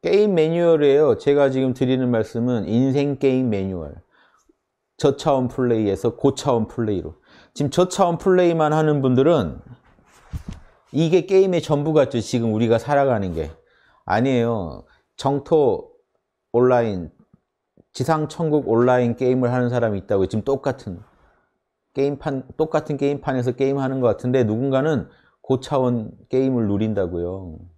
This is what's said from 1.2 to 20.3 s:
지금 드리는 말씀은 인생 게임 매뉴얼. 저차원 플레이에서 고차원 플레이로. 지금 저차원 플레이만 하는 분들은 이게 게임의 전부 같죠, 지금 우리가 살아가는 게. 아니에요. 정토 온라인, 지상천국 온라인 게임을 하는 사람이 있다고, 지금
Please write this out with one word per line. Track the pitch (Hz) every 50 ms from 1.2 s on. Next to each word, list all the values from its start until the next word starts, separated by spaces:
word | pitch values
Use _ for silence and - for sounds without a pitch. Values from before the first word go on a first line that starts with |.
| - 143 143 143 143 135
지금 | 131 131 131 131 123
드리는 | - 135 127 131 127 131 123
말씀은 | 120 113 107 - - 117 117 123 123 113 92
인생 | 76 107 117 131 135 131 147 139 143 139
게임 | 127 - 135 127 127 131 120
매뉴얼. | 107 98 95 95 95 87 78 73 82 85 _ _ _ _ _ _ _ _ _ _ _ _ _ _ _ _ _ _ _
저차원 | _ - 143 139 - - 160 139 131 127
플레이에서 | 120 - - 127 120 113 110 110 98 98 98 - 117 -
고차원 | - - 139 139 - - 147 123 117 107
플레이로. | - - - 117 110 104 90 80 82 85 _ _ _ - - - _ _
지금 | - 147 131
저차원 | - 175 180 185 - - 190 175 170 165
플레이만 | - 190 185 180 180 170 170 165 156 151 151
하는 | 156 156 156 151 143
분들은 | 135 131 127 123 135 160 175 143 98 76 65 - - - 120 _ _ _ _ _ _ _ _ _ _ _ - - - - - - - _ _ _ _ _ -
이게 | 147 165 160 170 185 160
게임의 | 185 190 190 196 190 180 165
전부 | 151 - 156 143 147 160 156
같죠, | 151 135 131 - 120
지금 | 107 - - 120 117 113 107
우리가 | 107 120 110 113
살아가는 | 113 - - 143 143 139 139 123 107 98 92 82
게. | 80 78 76 80 _ _ _ _ _ _ _ _ _ _
아니에요. | - 92 110 123 135 131 120 117 117 117 107 90 80 64 50 - _ _ _ _ _ _
정토 | - - 135 143 143 - - 170 156 143 123 95 - - - _ _ _ _ _ _ _ _ _ _ _ _
온라인, | - 120 123 127 127 120 117 110 101 90 85 76 _ _ _ _ _ _ _ _ _ _ _ _ _ _ _ _ _
지상천국 | - 127 160 160 156 151 151 - - 165 156 151 147 131
온라인 | - 113 113 123 127 127 123 123 117 113
게임을 | - 131 123 127 127 127 120 123
하는 | 127 123 120
사람이 | 123 123 117 110 104 95
있다고, | - - 104 98 95
지금 | 90